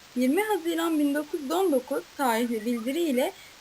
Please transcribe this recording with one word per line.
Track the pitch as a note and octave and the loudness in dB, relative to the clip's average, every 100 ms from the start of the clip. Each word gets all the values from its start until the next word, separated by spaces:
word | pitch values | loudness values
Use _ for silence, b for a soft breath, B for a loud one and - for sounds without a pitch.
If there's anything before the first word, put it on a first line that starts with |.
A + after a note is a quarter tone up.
| - B3 | -10 0
yirmi | B3+ E4 | 2 2
Haziran | G#4+ G4 E4 E4 E4 D#4 | 2 0 0 -2 0 2
bin | C#4+ C#4+ | 2 0
dokuz | D#4 E4+ | -2 -6
yüz | C4+ | -2
on | E4 G4 | 0 2
dokuz | C4+ - C#4+ - - | 2 0 -6 -6 -2
tarihli | C4+ A3 A#3+ A#3 G#3+ | 0 2 0 -2 -2
bildiri | A#3+ A3 D4 | -2 -2 -2
ile | E4+ B3 D#4+ B B B | 0 0 0 B B B